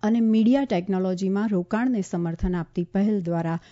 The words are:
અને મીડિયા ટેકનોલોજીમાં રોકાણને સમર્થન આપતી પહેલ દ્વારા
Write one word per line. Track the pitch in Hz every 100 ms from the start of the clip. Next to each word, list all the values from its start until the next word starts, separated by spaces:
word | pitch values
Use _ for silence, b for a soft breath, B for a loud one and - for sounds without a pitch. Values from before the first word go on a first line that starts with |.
અને | 214 233
મીડિયા | 226 220 220 277
ટેકનોલોજીમાં | 277 180 185 185 185 185 190 196 220
રોકાણને | 185 175 214 254 226
સમર્થન | 185 175 170 165 185 180
આપતી | 160 -
પહેલ | 175 196 208 208
દ્વારા | 170 170 165 165 b